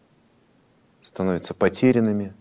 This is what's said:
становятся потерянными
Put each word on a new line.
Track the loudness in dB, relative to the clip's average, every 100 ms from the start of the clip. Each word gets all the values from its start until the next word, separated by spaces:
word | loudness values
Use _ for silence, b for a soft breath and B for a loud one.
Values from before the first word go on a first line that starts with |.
| _ _ _ _ _ _ _ _ _ _
становятся | -20 -6 -4 -2 -4
потерянными | 0 0 2 2 4 2 -2 -6 -12